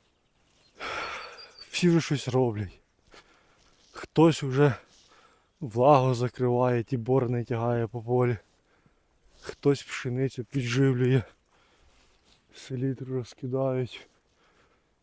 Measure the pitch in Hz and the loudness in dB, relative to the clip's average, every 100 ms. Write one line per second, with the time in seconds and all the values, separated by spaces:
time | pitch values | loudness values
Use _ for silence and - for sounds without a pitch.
0 | _ _ _ _ _ _ - - - - | _ _ _ _ _ _ -20 -14 -10 -8
1 | - - - - - - - - 180 165 | -8 -10 -14 -18 -20 -20 -8 0 4 4
2 | - 143 - 123 127 104 95 - _ _ | 2 -4 0 0 0 -2 -8 -12 _ _
3 | _ - - _ _ _ _ _ _ - | _ -20 -20 _ _ _ _ _ _ -18
4 | - - 165 143 139 131 147 110 - - | -2 4 6 4 0 2 2 2 -10 -20
5 | _ _ _ _ _ - 131 110 131 143 | _ _ _ _ _ -16 -6 2 6 6
6 | 131 120 123 - 123 123 127 120 113 123 | 4 0 -2 -2 0 2 2 0 -2 -4
7 | 113 131 123 123 113 117 120 120 113 120 | 0 0 0 -4 -4 -4 -2 -2 -4 -6
8 | 113 123 123 117 _ _ _ _ _ _ | -2 0 2 -2 _ _ _ _ _ _
9 | _ _ _ - - - 143 139 - - | _ _ _ -20 -18 -4 -2 -2 -4 -10
10 | 127 123 135 - 117 139 120 123 139 123 | -6 -4 -4 -6 -8 -6 -2 2 2 2
11 | 127 131 - - _ _ _ _ _ _ | 2 2 0 -12 _ _ _ _ _ _
12 | _ _ _ - _ - - 131 135 123 | _ _ _ -20 _ -18 -10 -4 -4 -4
13 | 127 131 113 - 127 131 135 127 127 - | -6 -6 -8 -10 -6 -2 0 -2 -4 -8
14 | - _ _ _ _ _ _ _ _ _ | -20 _ _ _ _ _ _ _ _ _